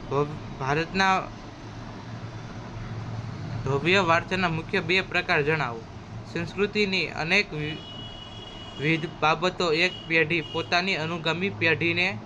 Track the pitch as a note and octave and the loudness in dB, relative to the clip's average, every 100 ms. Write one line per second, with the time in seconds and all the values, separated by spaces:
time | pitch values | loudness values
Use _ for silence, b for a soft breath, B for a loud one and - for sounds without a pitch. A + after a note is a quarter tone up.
0 | - C#3 D3 D3+ - - C3+ D3 D#3+ F3+ | 0 0 0 -2 -10 -6 0 0 0 2
1 | F#3+ F#3+ - - - - - - - - | 4 4 0 -10 -14 -14 -12 -12 -12 -12
2 | - - - - - - - - - - | -12 -10 -10 -10 -10 -10 -10 -10 -8 -8
3 | - - - - - - C3+ C#3 D#3 F#3+ | -6 -6 -8 -8 -6 -4 0 2 4 4
4 | F3 E3 E3 F#3+ F#3 D#3+ D#3 G3 E3 F#3 | 6 4 2 0 2 0 0 0 2 2
5 | F#3 F3 F3 E3+ C#3+ D#3+ C3 A#2 - - | 2 0 2 2 4 2 0 -4 -10 -14
6 | - - - E3+ E3+ - G3+ G#3 G3+ F#3+ | -12 -12 -8 -4 -4 0 0 2 2 2
7 | D3+ - D#3 F#3+ G3+ D#3 D3+ D#3 - - | 0 -2 2 2 2 -2 -4 -4 -8 -12
8 | - - - - - - - - C#3+ D#3+ | -12 -12 -14 -14 -12 -12 -14 -4 0 2
9 | E3+ - D3+ D#3+ F3+ F3+ F3 D#3 F3+ F3+ | 0 2 2 4 2 2 2 4 4 2
10 | D#3+ E3 D#3 E3+ D3 D#3+ - F3+ F#3 F3+ | 0 4 4 2 0 -4 2 2 2 0
11 | D#3 E3+ D#3+ D#3+ G3 G3+ E3 D#3 E3+ E3+ | -2 -2 0 0 0 2 2 4 2 2
12 | F3+ G#3 | 0 -2